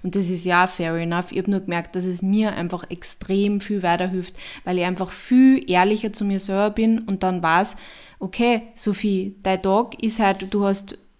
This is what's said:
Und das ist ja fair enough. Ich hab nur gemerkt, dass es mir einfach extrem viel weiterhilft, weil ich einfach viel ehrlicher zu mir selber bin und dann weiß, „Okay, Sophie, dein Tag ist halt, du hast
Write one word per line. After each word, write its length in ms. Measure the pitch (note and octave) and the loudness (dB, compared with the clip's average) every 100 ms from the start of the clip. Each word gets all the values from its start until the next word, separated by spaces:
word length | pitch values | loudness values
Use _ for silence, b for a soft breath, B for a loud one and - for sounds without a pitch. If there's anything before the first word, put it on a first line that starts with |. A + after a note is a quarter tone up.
Und 140 | F#3 G3 | -2 -2
das 120 | F3 | -2
ist 120 | F3+ | -2
ja 220 | F3+ F3 F#3 | 2 4 2
fair 300 | - E3 E3 | 0 -2 -2
enough. 360 | E3 E3+ F3 | -2 -2 -2
Ich 60 | G3 | -4
hab 100 | F#3 | 0
nur 120 | F#3+ | -2
gemerkt, 360 | F#3+ E3+ E3+ F#3 | 0 -4 -4 -4
dass 100 | F3+ | -4
es 180 | F3+ | -2
mir 300 | F#3+ G#3 G#3+ | 0 2 2
einfach 300 | - E3+ F3 - | -2 -6 -6 -8
extrem 720 | F3 - - - G3 G3+ G3+ | -6 -4 -4 -2 0 2 0
viel 220 | - G3+ | -2 -2
weiterhilft, 500 | F3+ F3 F#3 F#3 F3+ - B B | 0 0 0 -4 -8 -14 B B
weil 160 | - F#3 | -4 -2
ich 60 | F3 | -2
einfach 260 | F3+ F#3 | -2 -6
viel 580 | - - B3+ C4 C4 - | -8 2 6 8 6 4
ehrlicher 420 | F3+ F#3+ G#3+ A3 | 4 4 2 -2
zu 140 | - G3+ | -4 -2
mir 140 | G3 | -2
selber 320 | F#3+ G3 G#3 | 0 0 0
bin 280 | G#3+ A3 A3+ | 2 2 2
und 200 | A3+ F#3+ | -2 -2
dann 220 | F#3 F3+ | -2 0
weiß, 320 | E3 F3 G#3 - B B B B | 2 2 2 -4 B B B B
„Okay, 440 | F#3 - A#3+ A3+ A3+ | -10 0 2 2 -2
Sophie, 640 | - G#3 G3 G#3 F#3+ G3 - | -6 -4 -2 0 -2 -2 -6
dein 180 | F#3+ F#3+ | -2 0
Tag 400 | F#3+ G3+ A#3 - | 2 2 0 -2
ist 160 | A3+ A3 | -2 2
halt, 320 | G3+ G3 F#3+ | 2 2 -2
du 140 | G#3 G3 | 0 0
hast 320 | F#3+ - - _ | 0 -4 -18 _